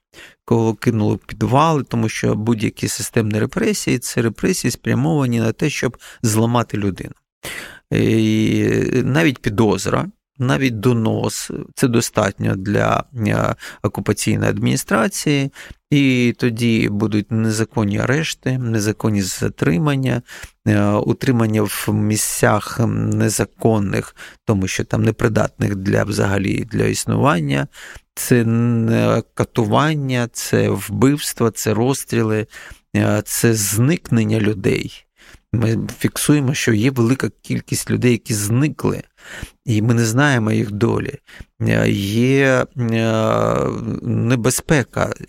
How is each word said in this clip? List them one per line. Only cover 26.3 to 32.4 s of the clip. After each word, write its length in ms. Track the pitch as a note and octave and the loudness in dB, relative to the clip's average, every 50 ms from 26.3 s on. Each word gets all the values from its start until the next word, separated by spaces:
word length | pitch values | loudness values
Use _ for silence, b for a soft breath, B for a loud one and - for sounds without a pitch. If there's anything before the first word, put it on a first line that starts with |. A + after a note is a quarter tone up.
| G2 G2+ G2 G#2 G#2 - - A2+ G#2+ | 0 0 0 0 -2 -2 -4 -4 -2
для 120 | G#2+ G#2+ | 0 0
існування. 800 | G#2+ G#2+ G#2+ - - G#2+ A2 A#2 C#3 D#3+ F3 D3+ C#3 C#3 C#3 C#3+ B B B B B B B B _ _ | 0 0 -2 -2 -2 0 2 2 2 2 0 0 -2 -2 -2 -2 B B B B B B B B _ _
Це 260 | - - - C3 A#2+ | -8 0 2 2 4
н-, 800 | A#2 A2+ A2+ A#2 A#2 A#2+ A#2+ A#2 A2+ A2+ A2+ A#2 A2+ A2+ A2+ A#2 - - _ | 4 4 2 2 2 2 2 2 2 2 2 2 2 2 2 0 -2 -4 _
катування, 920 | - A#2+ - - - A2+ G#2 A2 B2+ C#3 D#3 D#3+ D3 C#3 C3 C3 B2 A#2+ A2+ - | -4 -4 -2 0 0 0 2 2 2 2 2 0 -2 -2 -2 -2 -2 -2 -4 -6
це 360 | - - - - A2 A2 G#2+ | -8 -4 -2 0 2 2 2
вбивства, 800 | G#2 G2+ G2 - G#2 - A#2 C3+ D3 D3 - - - - A2+ A2+ | 0 -2 -4 -6 0 2 2 2 2 2 -2 -6 -2 0 0 0
це 240 | G#2 - - A2+ G#2+ | 0 -2 -2 -2 0
розстріли, 720 | G#2 A#2 C3 C#3 - - - - A#2+ A2+ G#2+ G#2+ G#2+ | 0 0 0 0 -2 -4 -4 -2 -2 0 0 0 -2